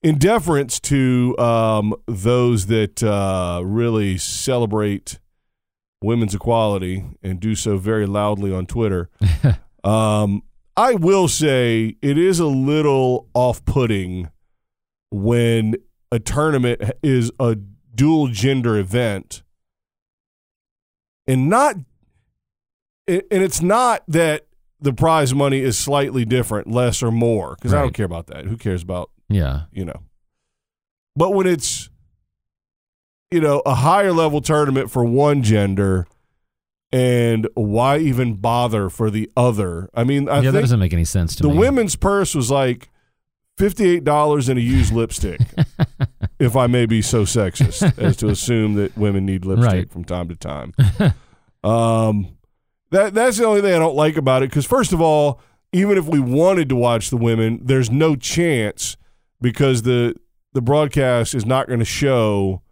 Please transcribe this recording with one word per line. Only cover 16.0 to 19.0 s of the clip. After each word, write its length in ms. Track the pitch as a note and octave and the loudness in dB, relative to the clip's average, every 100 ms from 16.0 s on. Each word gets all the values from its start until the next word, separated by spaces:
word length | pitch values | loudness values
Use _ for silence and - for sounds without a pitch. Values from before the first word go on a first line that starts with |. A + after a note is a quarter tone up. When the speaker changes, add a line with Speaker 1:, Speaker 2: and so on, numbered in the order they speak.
| _ | _
Speaker 1:
a 60 | A#2 | -6
tournament 600 | - - D#3 C#3+ B2 A#2+ | -4 -2 0 0 0 -2
h-, 100 | G#2+ - | -4 -4
is 280 | D3 C3 A#2 - | 0 0 0 -2
a 180 | B2 A2 G2+ G2+ _ | -2 -2 -6 -20 _
dual-gender 840 | A2+ C#3+ D#3+ C#3+ G#2+ B2 C3+ A#2 G#2+ | 0 2 4 0 0 0 0 0 0
event 640 | F#2 A2+ | 0 -2